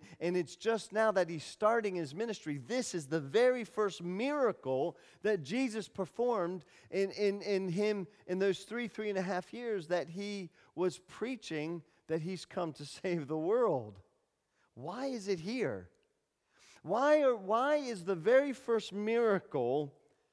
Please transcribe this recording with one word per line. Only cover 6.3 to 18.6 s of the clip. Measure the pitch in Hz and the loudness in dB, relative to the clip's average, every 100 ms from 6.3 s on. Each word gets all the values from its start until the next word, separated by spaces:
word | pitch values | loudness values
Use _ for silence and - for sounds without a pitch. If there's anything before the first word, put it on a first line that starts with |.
| 226 175 185 - - - | 2 0 -4 -10 -20 -6
in, | 190 196 | -2 -2
in, | 143 208 202 | 0 0 0
in | 190 196 190 | 0 0 0
him | 170 214 208 180 - - | 0 0 0 -4 -10 -6
in | 185 | 0
those | 196 185 | 2 0
three, | - 233 233 | -4 -6 -6
three | - 214 | -4 -4
and | 190 | -2
a | |
half | 185 185 - | -2 -4 -6
years | 226 240 202 156 | -8 -4 -4 -2
that | 175 151 | -2 -2
he | 175 202 202 175 - _ | -6 -6 -6 -8 -14 _
was | - 180 - | -2 -2 -2
preaching | - - 226 254 - 160 151 170 - _ - | -10 -8 -6 -6 -6 -6 -4 -6 -12 _ -4
that | 160 | -4
he's | 160 180 | -2 -6
come | - - 165 | -8 -6 -4
to | 139 147 | -6 -12
<laughs> | - | -8
save | 190 175 139 | -2 -2 -2
the | 156 | -2
world. | 165 233 226 139 107 95 - _ _ _ _ _ _ - | 2 4 4 2 -2 -12 -20 _ _ _ _ _ _ -12
Why | 139 214 269 | -10 -6 -6
is | 247 196 | -6 -4
it | 180 | -4
here? | 170 254 165 98 90 _ _ _ _ _ _ _ - - | -2 -2 -2 -4 -10 _ _ _ _ _ _ _ -20 -16
Why | 151 214 285 302 | -4 2 6 6
are, | 269 233 | 6 2
why | 190 220 277 302 | 2 2 4 2
is | 262 208 170 | 0 -4 -2
the | 180 | 0
very | 165 262 285 | 6 6 6
first | 247 | 0